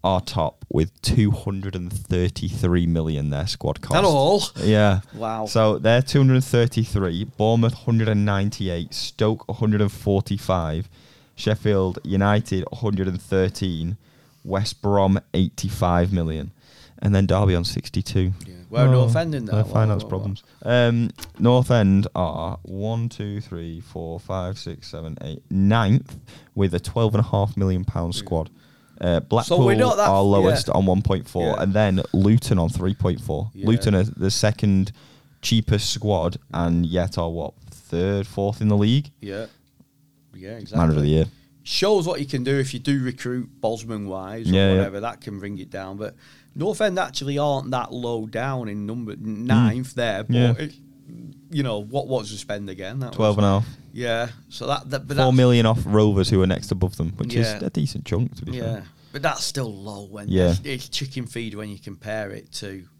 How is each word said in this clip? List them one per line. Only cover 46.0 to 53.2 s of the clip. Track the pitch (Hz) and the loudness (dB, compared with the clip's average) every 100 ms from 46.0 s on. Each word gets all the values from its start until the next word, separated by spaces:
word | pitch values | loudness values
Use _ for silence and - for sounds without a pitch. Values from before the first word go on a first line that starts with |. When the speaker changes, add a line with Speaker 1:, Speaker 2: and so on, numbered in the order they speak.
| 107 - - - _ - | -12 -14 -20 -20 _ -6
Speaker 2:
North | 170 190 | -6 0
End | 214 180 | 0 0
actually | 156 135 139 143 | -4 -6 -4 -2
aren't | 147 135 - | 0 -2 -2
that | 127 117 | -4 -4
low | 123 120 117 110 | -6 -4 -4 -6
down | 110 131 131 113 | -6 -4 -4 -6
in | 104 104 | -8 -8
number, | 117 113 101 | -8 -10 -10
ninth | 107 107 120 117 120 120 131 | -10 -8 0 2 4 0 -6
Speaker 1:
Mm. | - | -4
Speaker 2:
there. | 117 98 | -2 -2
But | 110 120 | 0 2
Speaker 1:
Yeah. | 123 117 | 4 2
Speaker 2:
it, | 151 - - - - - - - - | -4 -12 -20 -20 -20 -20 -18 -20 -8
you | 160 | -4
know, | 131 107 | -4 -4
what | 104 135 127 | -6 -6 -4
was | 131 104 | -4 -4
the | 104 | -12
spend | - 104 101 | -10 -8 -8
again? | 92 95 127 | -12 -10 -8
That | 131 | -10
was | |
Speaker 1:
Twelve | - | 0